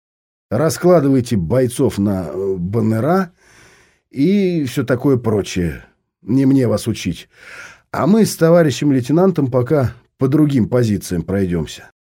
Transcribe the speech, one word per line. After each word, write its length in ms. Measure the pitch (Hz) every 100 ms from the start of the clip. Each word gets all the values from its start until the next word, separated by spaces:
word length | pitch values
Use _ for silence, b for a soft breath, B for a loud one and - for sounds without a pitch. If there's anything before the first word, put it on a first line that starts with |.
| _ _ _ _ -
раскладывайте 880 | 113 156 - 175 175 139 131 120 107
бойцов 640 | 80 120 127 - 123 98
на, 260 | 101 95
э, 320 | 80 90 98 92
баннера — 760 | 87 113 110 110 131 185 180 b b b b b b b b -
и 480 | 156 202 185 170
всё 200 | 135 147
такое 340 | 127 127 143 131
прочее. 640 | 113 104 - 90 87 65 - _ _ _
Не 240 | - 131 135
мне 200 | 135 117
вас 220 | 107 -
учить. 400 | 104 92 80 - B B B B B B
А 160 | - 135
мы 180 | 220
с 100 | 180 -
товарищем 540 | 165 175 156 123 147
лейтенантом 600 | 131 123 156 190 180 135
пока 440 | 127 120 156 120 - _ -
по 100 | 135
другим 400 | 151 147 135 101
позициям 540 | 123 120 98 - 87
пройдёмся. 680 | 80 98 92 85 76 - - _ _